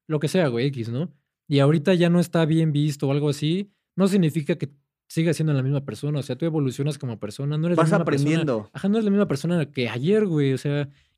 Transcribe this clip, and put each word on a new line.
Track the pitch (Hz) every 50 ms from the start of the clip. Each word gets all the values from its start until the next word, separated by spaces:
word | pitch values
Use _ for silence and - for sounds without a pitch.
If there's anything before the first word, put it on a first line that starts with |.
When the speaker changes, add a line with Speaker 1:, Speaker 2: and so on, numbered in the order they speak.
| _
Speaker 1:
lo | - 156 151
que | 156 147
sea, | - 185 165
güey, | 131 117 117 131
X, | 143 127 123 110 117
¿no? | 117 131 180 - - _ _ _ _ _ _ -
Y | 143 139
ahorita | 139 143 160 160 135 196 185
ya | 170 175 170
no | 175 175
está | 165 175 - 165 165
bien | 147 160 160 160 160
visto | 143 147 147 151 139 - 143 135
o |
algo | 139 147 147 147
así, | 143 147 151 156 170 196 202 - _ _ _ _ -
no | 175 196
significa | 185 202 202 170 151 - 165 139 - 170
que | - - 135 - _ _ _ _ _ _
sigas | - - 165 165 170 147
siendo | - 156 156
la | 143 131
misma | 127 135 143 135 139
persona. | 139 107 - 143 147 151 143
O |
sea, | 123 - 127
tú | 127 165
evolucionas | 165 156 156 139 127 113 - 139 151 143 -
como | 147 123 113 -
persona, | - 104 - - 139 143 151 151
no | 160
eres | 175 175
la | 165
Speaker 2:
Vas | 165 156
Speaker 1:
misma | 202 202 -
persona. | 156 147 139 143 147
Speaker 2:
aprendiendo. | 160 160 156 143 120 107 104 -
Speaker 1:
Ajá, | - 160 - 196
no | 208
eres | 226 214
la | 202
misma | 196 208 202 156
persona | 147 135 - 165 175 170 143 143
que | - 135 120 110
ayer, | 110 117 135 185 208 220 214
güey. | 185 160 147 139 135 131
O | 123
sea, | - 147 143 147 143 143 - _ _ _ _